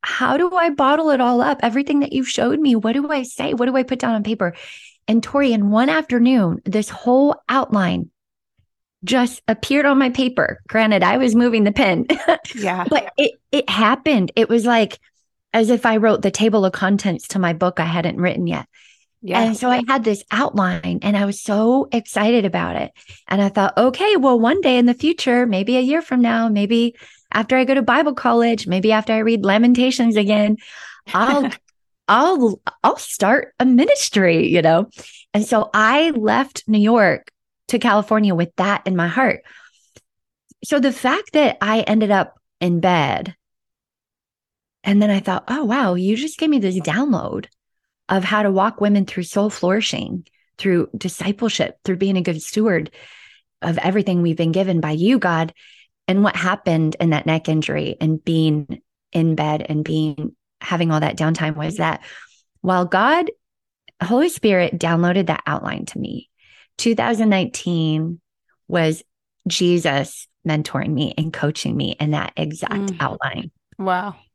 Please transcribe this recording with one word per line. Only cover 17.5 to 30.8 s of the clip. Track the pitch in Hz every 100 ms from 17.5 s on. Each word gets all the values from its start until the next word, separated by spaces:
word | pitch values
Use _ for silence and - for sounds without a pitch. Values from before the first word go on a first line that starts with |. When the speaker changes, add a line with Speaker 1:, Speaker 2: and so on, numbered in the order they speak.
Speaker 1:
book | 165 180 180
I | 165
hadn't | 170 170 -
written | 175 - 175
yet. | 160 139 _ _ _ _ _
Speaker 2:
Yeah. | 208 233
Speaker 1:
And | 226 220
so | 254
I | 247 233
had | 269
this | 226 202 -
outline | 202 277 208 185 175 175 170
and | 202 208
I | 202
was | 202
so | - 208 226 262 -
excited | 233 - - 214 240
about | 202 175 170 87
it. | - _ - - -
And | 196
I | 196
thought, | 202 196 -
"Okay, | 247 254 403 403
well, | 262 247
one | 226 359
day | 359 247
in | 240
the |
future, | 247 302 339 - 240 247
maybe | 190 196 254
a |
year | 254 311
from | 330 254
now, | 233 226 226
maybe | 208 202 233 233 233 - _ _
after | - 220 262
I |
go | 254 269
to |
Bible | 233 247 302
college, | 254 247 233 233 226 196
maybe | 185 208
after | 214 214
I | 220
read | 220 226 196
Lamentations | 202 240 240 254 254 233 214
again, | 202 208 208 214 - -